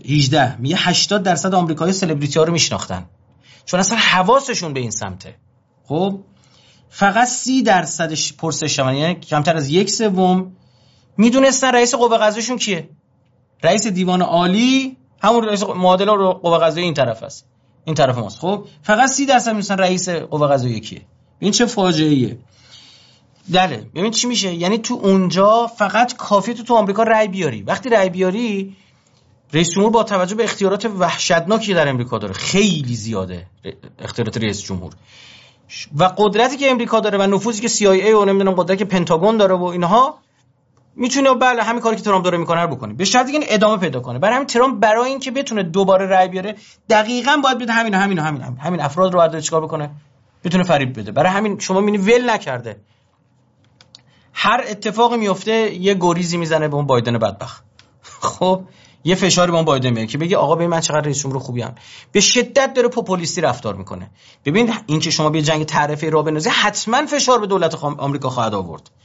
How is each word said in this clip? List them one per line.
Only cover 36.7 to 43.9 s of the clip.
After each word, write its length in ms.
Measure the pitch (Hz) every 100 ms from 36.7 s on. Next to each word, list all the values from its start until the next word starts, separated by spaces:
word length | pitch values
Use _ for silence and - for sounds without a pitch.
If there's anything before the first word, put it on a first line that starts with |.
امریکا 300 | 247 233 220
داره 180 | 208 196
و 40 |
نفوذی 400 | 196 196 214 214
که 60 | 226
سی 180 | - 202
آی 140 | 190
اِی 100 | 208
و، 120 | 214
نمی‌دونم، 300 | 196 196 196
قدرتی 240 | 185 175 196
که 60 |
پنتاگون 520 | 208 180 165 165 202 226
داره 180 | 190
و 100 | 185
اینها، 540 | 180 175 175 226 269 - _ _ _ _ _ _ _ -
می‌تونه، 380 | 240 269 269
بله، 280 | 247 254 240
همین 180 | 214 233
کاری 160 | 226 214
که 60 |
ترامپ 220 | 208 190
داره 140 | 180 175
می‌کنه 220 | 165 165
رو 160 | 170 131
بکنه، 180 | 107
به 100 | 113
شرطی 280 | 196 247 254
که 60 | 302
این 80 | -
ادامه 280 | 208 214 220
پیدا 240 | 175